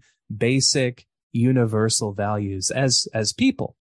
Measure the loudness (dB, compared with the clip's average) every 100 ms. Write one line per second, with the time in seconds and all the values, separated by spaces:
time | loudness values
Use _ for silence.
0 | -4 _ -14 -2 0 2 2 2 0 -4
1 | _ _ _ 0 2 4 2 2 0 0
2 | -4 -4 -2 -2 -4 -4 -4 -2 0 0
3 | -2 -2 -4 0 0 0 -4 _ _